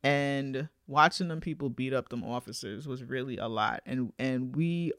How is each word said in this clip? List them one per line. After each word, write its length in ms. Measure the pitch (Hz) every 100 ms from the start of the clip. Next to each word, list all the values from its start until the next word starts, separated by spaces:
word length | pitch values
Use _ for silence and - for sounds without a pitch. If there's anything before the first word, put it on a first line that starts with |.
and 640 | 139 143 143 139 139 131 156 _ -
watching 420 | 143 160 - 175
them 120 | 160
people 260 | 165 156 139
beat 240 | 120 131
up 180 | 131 120
them 140 | 120
officers 640 | 110 123 - 120 107 104 143
was 160 | 131
really 340 | 123 131 135 120
a 80 | 113
lot. 340 | 110 107 117 -
And, 260 | 127 120 -
and 360 | 131 127 127 143
we 360 | 170 170 170